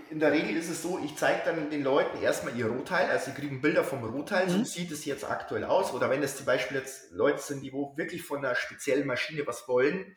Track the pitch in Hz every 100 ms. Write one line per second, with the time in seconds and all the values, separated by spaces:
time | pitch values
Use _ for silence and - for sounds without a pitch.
0 | - 156 151 151 175 165 175 160 170 185
1 | 147 - 143 - 180 160 147 147 135 143
2 | 180 127 101 147 151 120 113 127 147 175
3 | 185 - - 127 143 131 151 180 - 135
4 | 113 131 151 190 185 180 254 175 175 147
5 | 139 139 - - - 117 - 165 196 123
6 | 123 135 143 - 135 131 - 135 - -
7 | - 87 131 - - 139 131 135 143 -
8 | 170 175 - 143 135 - - - - 135
9 | 139 123 - 156 143 120 - 123 139 185
10 | 190